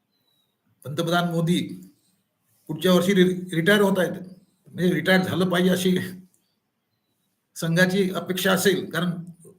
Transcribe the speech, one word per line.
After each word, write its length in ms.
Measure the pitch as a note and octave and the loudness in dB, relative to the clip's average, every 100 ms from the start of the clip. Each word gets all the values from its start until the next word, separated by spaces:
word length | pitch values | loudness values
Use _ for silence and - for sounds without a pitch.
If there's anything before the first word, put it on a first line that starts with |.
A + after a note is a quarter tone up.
| _ _ _ _ _ _ _ _ | _ _ _ _ _ _ _ _
पंतप्रधान 440 | B2+ D3+ E3 F3 E3+ | -10 -6 -2 -2 -2
मोदी 560 | E3 E3 F3 - - - _ _ _ _ _ _ _ - | -2 0 0 -2 -8 -18 _ _ _ _ _ _ _ -10
पुढच्या 260 | D#3 F#3 | -2 2
वर्षी 220 | F3+ F3+ | 4 4
रि-, 400 | F#3+ F3+ F3+ - | 4 4 2 -4
रिटायर 260 | D#3+ E3+ G#3 | -2 2 4
होत 180 | G3 F#3 | 4 2
आहेत, 140 | E3+ - - - _ _ _ | -2 -4 -14 -20 _ _ _
म्हणजे 280 | - F3+ | -2 0
रिटायर 280 | D3+ E3+ F#3 | 0 2 2
झालं 260 | - D#3+ F#3 | 2 -2 0
पाहिजे 220 | F3+ F#3 | 2 2
अशी 280 | - F#3 F3+ - - - _ _ _ _ _ _ _ _ _ _ _ _ - | 2 0 0 -4 -12 -20 _ _ _ _ _ _ _ _ _ _ _ _ -10
संघाची 540 | E3 E3 F#3 G3 F#3 | -2 2 2 2 0
अपेक्षा 420 | F3+ - F#3 F#3+ | -2 -6 -4 0
असेल, 380 | F#3 G3+ F3+ - | 0 0 -2 -4
कारण 200 | D#3+ F3 E3 - - - | -4 -4 -6 -10 -18 -20